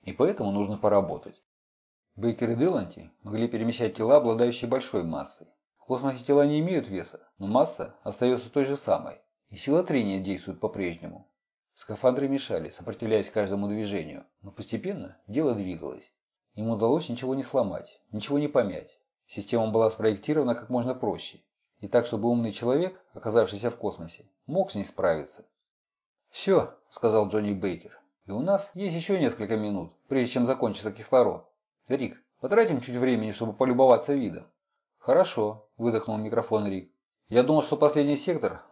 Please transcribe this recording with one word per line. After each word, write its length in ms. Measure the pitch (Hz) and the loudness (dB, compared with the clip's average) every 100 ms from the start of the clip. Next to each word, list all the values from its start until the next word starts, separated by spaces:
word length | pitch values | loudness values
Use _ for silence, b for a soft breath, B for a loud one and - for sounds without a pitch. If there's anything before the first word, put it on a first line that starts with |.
И 100 | - | -12
поэтому 380 | 90 151 202 104 | 0 2 2 -2
нужно 260 | 101 101 104 | -2 -2 0
поработать. 640 | 107 101 92 - - - _ _ _ _ _ _ _ - | 4 4 2 -4 -12 -20 _ _ _ _ _ _ _ -4
Бейкер 320 | 117 107 117 | -2 -2 -2
и 60 | 117 | 2
Деланти 560 | 160 160 90 - - _ | 2 0 -4 -10 -20 _
могли 260 | 104 107 117 | -10 -4 -2
перемещать 460 | 117 113 117 113 | -2 -2 0 -2
тела, 240 | - 113 143 | 0 6 6
обладающие 500 | 120 113 120 117 120 | 6 4 2 0 -2
большой 360 | 127 - 107 | -2 -2 -4
массой. 420 | 82 76 67 - - _ _ _ | -4 -6 -10 -16 -20 _ _ _
В 60 | - | -6
космосе 380 | 127 135 127 | -4 -2 -4
тела 240 | 120 143 143 | 2 4 6
не 120 | 151 | 2
имеют 280 | 165 175 - | 0 -2 -4
веса, 320 | 95 82 - _ _ | -6 -8 -14 _ _
но 80 | 98 | 0
масса 500 | 117 156 - - - | 2 2 0 -12 -12
остаётся 480 | - 101 123 123 120 | -12 0 2 2 0
той 160 | 147 135 | -2 0
же 100 | 143 | -2
самой, 460 | - 87 - - _ _ _ | 0 -2 -2 -16 _ _ _
и 60 | 101 | -10
сила 280 | - 156 | 0 2
трения 360 | 180 143 104 98 | 2 0 0 -2
действует 400 | 95 92 - 87 | -4 -6 -8 -6
по-прежнему. 680 | 107 104 90 85 85 85 - _ _ _ _ - | -6 -4 -6 -6 -12 -18 -20 _ _ _ _ -20
Скафандры 520 | - 107 127 127 139 | -14 0 2 2 0
мешали, 440 | 139 - 92 78 | -2 -2 -4 -6
сопротивляясь 580 | - 92 104 113 110 101 | -10 -12 -8 0 2 2
каждому 380 | 110 101 101 101 | -2 -2 -2 -2
движению, 580 | 107 107 101 78 69 - _ | -4 -4 -4 -6 -12 -18 _
но 80 | 98 | -20
постепенно 640 | - 104 113 185 190 87 - - | -16 -10 -8 -6 -8 -10 -18 -6
дело 260 | 113 156 | 0 0
двигалось. 580 | 107 92 85 73 64 - _ _ _ _ - | 0 -4 -6 -8 -12 -18 _ _ _ _ -8
Им 160 | 110 | -4
удалось 360 | 110 113 156 165 | 0 2 2 0
ничего 280 | 117 127 135 | -6 -4 -4
не 80 | |
сломать, 580 | 127 135 107 82 - _ _ | -2 -2 0 -4 -12 _ _
ничего 280 | 104 - 143 | -10 -2 -2
не 80 | 147 | 2
помять. 520 | 135 107 80 - _ _ _ _ | 2 0 -2 -12 _ _ _ _
Система 420 | - 101 117 110 | -12 -2 0 2
была 220 | 110 110 | 4 4
спроектирована 640 | - 110 104 - 151 127 120 | 4 0 0 0 0 2 -2
как 140 | - | -2
можно 260 | 127 123 127 | -2 -2 -2
проще, 480 | 110 85 - - _ _ _ _ | -4 -4 -8 -18 _ _ _ _
и 60 | 101 | 0
так, 200 | 120 117 | 0 2
чтобы 220 | 107 113 | 0 0
умный 220 | 120 113 | 2 0
человек, 480 | 101 117 139 185 - _ | -2 0 0 0 -6 _
оказавшийся 560 | - 117 113 104 104 117 | -10 0 2 2 0 -6
в 80 | - | -4
космосе, 480 | 104 - 82 - - _ - | -6 -8 -12 -18 -20 _ -4
мог 240 | 165 185 | -2 -2
с 40 | 104 | -4
ней 100 | 98 | -8
справиться. 600 | - 95 80 73 - - _ _ _ _ _ _ _ _ | -2 0 0 -4 -16 -20 _ _ _ _ _ _ _ _
«Всё», — 420 | - - 180 117 - _ | -8 2 2 2 -6 _
сказал 380 | - 117 110 101 | -2 2 4 4
Джонни 260 | 107 104 | 0 0
Бейкер, — 480 | 98 98 85 - - _ _ - | -2 -2 -4 -10 -20 _ _ -10
«и 60 | |
у 80 | 101 | -4
нас 320 | 165 196 - | 0 0 -2
есть 220 | 175 202 165 | -6 -4 -4
ещё 240 | 165 190 | 0 2
несколько 360 | 135 - 104 110 | 2 0 -2 -2
минут, 380 | 107 98 82 - _ | -2 -4 -6 -14 _
прежде 260 | 135 120 | -2 0
чем 140 | 139 123 | 0 0
закончится 440 | 131 120 101 107 | 2 0 -2 -8
кислород. 560 | 101 110 127 107 87 - _ _ _ - | -10 2 4 4 0 -10 _ _ _ -4
Рик, 340 | 135 123 - _ _ | -4 -4 -10 _ _
потратим 400 | 131 208 214 139 | 0 4 4 0
чуть 160 | 120 123 | -4 -2
времени, 340 | 127 117 110 | 2 2 -2
чтобы 220 | 101 113 | -4 -6
полюбоваться 600 | 104 131 123 131 117 - | 0 2 6 8 6 4
видом». 320 | 143 110 82 - _ _ _ _ _ | -2 -2 -6 -14 _ _ _ _ _
«Хорошо», — 720 | - 139 185 - 104 107 - - | 2 4 4 0 -2 -4 -14 -4
выдохнул 400 | 117 113 113 107 | -2 0 -2 -4
микрофон 500 | 107 113 110 107 101 | -2 -2 0 0 0
Рик. 240 | 95 - _ _ _ _ | -4 -8 _ _ _ _
«Я 140 | 117 | 4
думал, 200 | 131 151 | 6 4
что 140 | 147 147 | 2 4
последний 400 | 147 151 143 143 | 4 4 2 0
сектор 440 | - 160 104 - - | -2 -2 -2 -6 -10